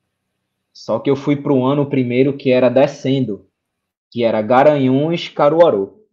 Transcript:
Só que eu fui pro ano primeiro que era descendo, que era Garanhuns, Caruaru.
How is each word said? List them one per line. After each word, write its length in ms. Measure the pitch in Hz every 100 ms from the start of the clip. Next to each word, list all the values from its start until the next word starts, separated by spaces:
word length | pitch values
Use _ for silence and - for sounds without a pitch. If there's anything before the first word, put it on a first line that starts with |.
| _ _ _ _ _ _ _
Só 260 | - - 110
que 100 | 143
eu 60 | 139
fui 200 | - 143
pro 280 | 143 135
ano 220 | 127 147 139
primeiro 500 | 135 123 120 139 139
que 160 | 135
era 180 | 127 123
descendo, 760 | 127 147 - 131 135 117 98 _ _ _ _ _ _ _
que 120 | 113
era 180 | 113 107
Garanhuns, 880 | 107 127 147 147 131 131 151 170 -
Caruaru. 680 | - 147 156 170 107 98 - _